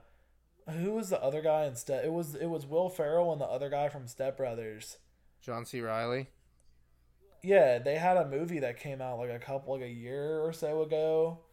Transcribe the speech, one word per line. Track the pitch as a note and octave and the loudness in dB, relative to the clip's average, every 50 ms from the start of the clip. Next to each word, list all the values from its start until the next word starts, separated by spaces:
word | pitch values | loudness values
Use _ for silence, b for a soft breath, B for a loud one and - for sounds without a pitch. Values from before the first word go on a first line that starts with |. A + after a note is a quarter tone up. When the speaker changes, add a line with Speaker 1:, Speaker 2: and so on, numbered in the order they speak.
| b b b b b b b b b _ _ _ - | b b b b b b b b b _ _ _ -12
Speaker 1:
who | - D#3 E3 F3 G3+ G#3+ | -8 -6 -4 -2 -2 -2
was | A3+ G#3+ F#3 | -2 -2 -2
the | F#3 - | -2 0
other | - C3+ C#3+ D#3 D#3 | 0 0 0 0 2
guy | D#3+ D3+ D#3 D3+ | 4 4 4 2
in | C#3+ B2 | 0 -4
Step, | A#2+ - - C3+ B2+ C#3+ | -6 -4 -2 -2 -2 0
it | D#3 | -2
was, | D#3+ E3+ E3+ D3 D3 | -2 -2 -4 -4 -6
it | - E3 | -6 -4
was | E3+ E3 D3+ C3+ | -4 -4 -4 -4
Will | C#3 D3+ E3+ F#3 F3+ | -2 0 0 0 0
Ferrell | F3+ - D#3 D3 D#3+ F3 F3 E3+ | 0 -2 0 4 4 4 4 4
and | D#3 D3 | 2 0
the | C3 | -2
other | F2 A2+ C3 C#3+ C#3 | -2 -2 -2 -2 -2
guy | C#3+ C#3+ D3 | 0 0 0
from | C#3 C3 C#3 B2+ | 0 -2 -6 -12
Step | A#2+ - - C3 C3+ C3+ | -10 -6 -4 -4 -2 -2
Brothers. | - C3+ B2 A#2 A#2 A2+ A2 G#2+ G#2+ - - - - _ _ _ _ _ _ _ _ | -2 -2 -4 -4 -4 -6 -8 -10 -12 -14 -16 -18 -20 _ _ _ _ _ _ _ _
Speaker 2:
John | - B2+ A#2 A#2 A#2 | -10 -6 -6 -6 -6
C. | - - B2 | -6 -6 -4
Reilly? | A#2 A2+ A2 A2+ A#2+ A#2+ B2 C3+ C3 - - _ _ _ _ _ _ - - _ _ _ _ _ _ _ _ _ _ - - - - | -2 -2 0 0 0 0 -2 -2 -4 -8 -14 _ _ _ _ _ _ -20 -20 _ _ _ _ _ _ _ _ _ _ -20 -18 -4 4
Speaker 1:
Yeah, | F#3 G3 F#3+ D#3 C3 B2 | 8 8 10 10 8 6
they | A#2 A#2 C#3 D3 | 4 2 0 2
had | D#3 E3+ F3+ F#3 | 2 4 4 4
a | F3+ D#3+ | 4 2
movie | C#3+ C3+ C#3+ E3+ E3+ F3 D3+ | 2 -2 -4 -4 -2 -4 -2
that | C3 A#2+ A#2 - | -2 -4 -4 -6
came | - D3 C#3+ C3+ | -8 -10 -8 -6
out, | B2+ B2+ B2 A#2 | -6 -6 -6 -6
like, | B2 B2 | -6 -6
a | A#2+ | -6
couple, | A#2 A#2+ C#3+ C#3 C3+ C#3 C3 C3+ | -8 -6 -6 -6 -6 -4 -4 -6
like, | C3+ B2+ | -6 -6
a | B2 | -8
year | A#2+ A#2+ A#2 A#2+ C3+ C#3+ C#3+ D3+ D#3+ D#3 | -10 -10 -10 -8 -6 -4 -4 -2 -2 -2
or | D#3 E3 E3 | -2 -2 -2
so | D#3+ E3 D3+ D#3 D#3+ | -4 -4 -2 0 0
ago, | D#3 D#3 D#3+ D#3 D#3 D#3 D#3+ D#3+ D#3+ E3 E3+ E3 - b | 0 0 0 2 2 2 4 4 2 2 0 -6 -14 b